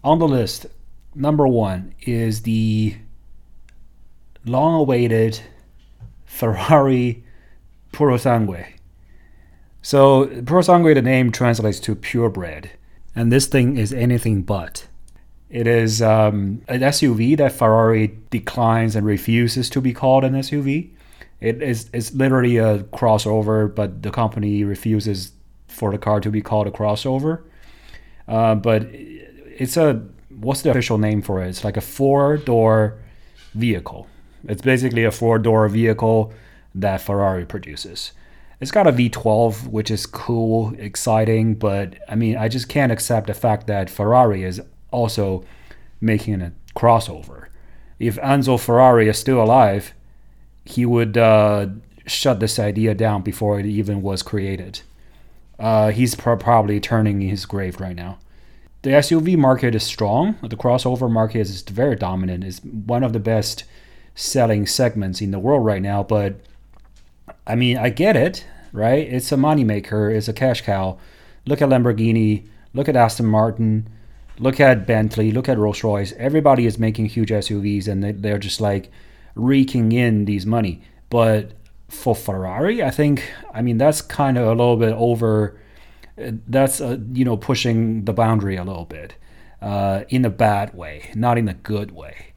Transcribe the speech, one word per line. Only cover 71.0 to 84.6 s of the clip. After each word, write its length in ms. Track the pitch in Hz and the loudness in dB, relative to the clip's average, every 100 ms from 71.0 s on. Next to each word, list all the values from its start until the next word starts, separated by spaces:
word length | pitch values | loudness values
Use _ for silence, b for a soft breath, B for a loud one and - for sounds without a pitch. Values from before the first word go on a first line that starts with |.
| b b b b - | b b b b -4
Look 140 | 143 | 0
at 60 | 143 | 4
Lamborghini, 800 | 131 123 107 113 113 107 104 b b b | 4 2 2 2 2 2 0 b b b
look 160 | - 135 | -4 0
at 80 | 131 | 4
Aston 300 | 117 - 113 | 2 2 2
Martin, 640 | 107 113 110 113 107 110 b b b b - | 2 2 0 0 0 -4 b b b b -4
look 220 | 123 131 | -2 4
at 260 | 139 117 95 | 6 6 2
Bentley, 440 | 110 107 107 110 | 0 0 0 0
look 160 | 113 131 | 0 0
at 100 | 117 | 0
Rolls-Royce. 540 | 107 101 113 101 98 - | 0 0 -2 -2 -4 -4
Everybody 480 | 127 156 147 127 117 | 0 2 4 4 2
is 120 | 113 | 0
making 280 | 113 110 107 | -2 0 -4
huge 260 | - 107 | -2 -2
S 180 | 107 - | -2 -2
U 100 | 104 | -4
Vs, 280 | 101 101 98 | -2 -4 -4
and 140 | 98 | -4
they, 100 | 101 | -4
they're 260 | 101 104 101 | -4 -4 -4
just, 220 | 95 - | -4 -4
like, 300 | 104 98 - b b b b | -2 -2 -6 b b b b
raking 580 | - 123 139 135 127 110 | -4 2 2 2 2 2
in 320 | 117 120 107 | 2 2 2
these 220 | 101 101 95 | 0 -2 -2
money. 360 | 113 104 80 b b - | -2 -2 -6 b b -4
But 420 | 120 113 107 107 - - - - | 2 4 2 -2 -16 -20 -20 -20
for 260 | - 131 | -6 -4
Ferrari, 680 | 110 - 95 92 98 170 233 | -2 -4 -6 -6 -2 -2 0
I 80 | 175 | -2
think, 400 | 135 147 139 - B - | 0 0 0 -4 B -14
I 80 | 113 | -6
mean, 160 | 123 113 | -2 2
that's 240 | 143 151 | 2 2
kind 340 | - - 139 127 | -6 -2 0 2
of 100 | 113 | 2
a 40 | |
little 260 | 117 | 2